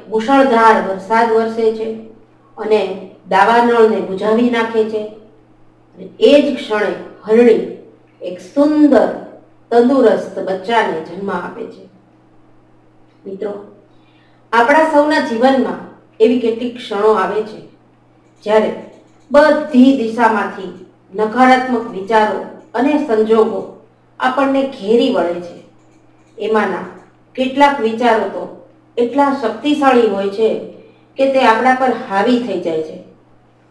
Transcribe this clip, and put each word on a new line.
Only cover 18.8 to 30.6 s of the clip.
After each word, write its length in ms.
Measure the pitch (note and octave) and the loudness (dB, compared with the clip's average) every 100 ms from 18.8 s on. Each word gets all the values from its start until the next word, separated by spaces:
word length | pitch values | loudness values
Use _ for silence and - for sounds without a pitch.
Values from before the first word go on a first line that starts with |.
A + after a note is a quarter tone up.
| - - _ _ _ | -14 -20 _ _ _
બધી 680 | C#4 D4+ D4+ D4+ B3 C4+ C4+ | 4 4 2 2 4 6 4
દિશામાંથી 880 | A3 A3+ A#3+ G#3 F#3+ G3 F#3 - - _ _ | -2 0 0 0 -4 -8 -14 -16 -20 _ _
નકારાત્મક 760 | F#3+ A3 A#3 B3+ B3+ B3+ A#3 G#3+ | -4 -4 2 4 4 2 -4 -6
વિચારો 540 | F#3 F#3+ A3 G#3+ G3 - - - | -10 -2 0 0 -2 -10 -18 -10
અને 320 | A3+ C4+ D4 - | -2 0 0 0
સંજોગો 760 | A3 A3 A3+ - F#3+ - - _ _ _ _ | 0 2 2 2 -2 -10 -18 _ _ _ _
આપણને 420 | - C4 C4+ C4+ | -4 0 0 0
ઘેરી 520 | C4+ - G3 A#3+ C4+ | -4 -6 0 0 2
વળે 260 | F#3+ E3+ F3 | 0 -2 -6
છે. 200 | - - - _ _ _ _ _ _ - | -10 -18 -20 _ _ _ _ _ _ -10
એમાંના 460 | G#3 A3 G3 F3+ F3+ - - _ _ | -4 -2 -2 -6 -10 -18 -20 _ _
કેટલાક 460 | - B3+ C4+ C#4+ C4+ | -6 -4 2 2 2
વિચારો 480 | A3+ A3 A#3+ A3 G3 | -4 0 0 0 -2
તો 320 | - - - - _ _ - | -6 -12 -14 -20 _ _ -4
એટલા 400 | A#3+ C#4+ C#4 C4 | -2 0 0 0
શક્તિશાળી 680 | A3 A3 D4 D4 C#4 A#3+ A3 | -4 -4 -2 2 4 4 2
હોય 200 | G3 G3 | 0 -4
છે 300 | G3 A3 - | 0 -2 -2